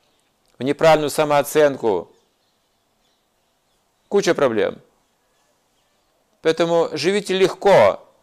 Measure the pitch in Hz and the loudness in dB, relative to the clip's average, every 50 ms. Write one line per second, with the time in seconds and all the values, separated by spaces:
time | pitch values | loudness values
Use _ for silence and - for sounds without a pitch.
0 | _ _ _ _ _ _ _ _ _ _ _ - 120 135 143 - 160 160 156 156 | _ _ _ _ _ _ _ _ _ _ _ -10 -6 -6 -4 0 2 4 4 4
1 | 151 143 - - 156 147 147 143 135 - - 156 151 143 135 123 - 117 101 87 | 2 -2 -4 -2 -2 0 0 0 0 0 0 2 2 2 0 -2 -4 -2 -2 -2
2 | 78 - _ _ _ _ _ _ _ _ _ _ _ _ _ _ _ _ _ _ | -4 -10 _ _ _ _ _ _ _ _ _ _ _ _ _ _ _ _ _ _
3 | _ _ _ _ _ _ _ _ _ _ _ _ _ _ _ _ _ _ _ _ | _ _ _ _ _ _ _ _ _ _ _ _ _ _ _ _ _ _ _ _
4 | _ - - 202 190 - 165 - 147 131 113 107 95 92 92 - _ _ _ _ | _ -4 -2 -2 0 0 -2 0 0 -2 0 0 -2 -4 -4 -10 _ _ _ _
5 | _ _ _ _ _ _ _ _ _ _ _ _ _ _ _ _ _ _ _ _ | _ _ _ _ _ _ _ _ _ _ _ _ _ _ _ _ _ _ _ _
6 | _ _ _ _ _ _ _ _ - 156 160 165 170 170 170 170 165 - - 151 | _ _ _ _ _ _ _ _ -4 -4 -2 -2 -2 0 0 0 -2 -2 -4 -6
7 | 139 175 196 208 196 - 190 190 190 170 - - - 202 190 151 113 98 87 - | -4 -2 -2 -4 -4 -4 -2 0 0 -2 -2 0 0 4 4 6 6 4 2 0
8 | - _ _ _ | -8 _ _ _